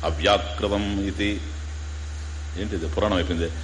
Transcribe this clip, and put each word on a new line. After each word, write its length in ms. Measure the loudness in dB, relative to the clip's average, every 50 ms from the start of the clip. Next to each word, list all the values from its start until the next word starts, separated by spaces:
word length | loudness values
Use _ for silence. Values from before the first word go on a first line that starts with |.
| 0
అవ్యాకృతం 1040 | 0 0 4 6 6 6 6 4 0 -4 -2 0 2 2 2 0 0 0 0 0 -2
ఇది. 340 | -2 0 0 0 0 -2 -4 -8 -8 -8 -8 -8 -8 -8 -8 -8 -8 -8 -8 -8 -8 -8 -8 -8 -8 -8 -8 -6 -4 -4
ఏంటిది? 280 | -4 -2 -2 -2 -2 0
పురాణం 280 | 2 2 4 4 4
అయిపోయింది. 340 | 4 4 2 2 0 0 0 -2 -4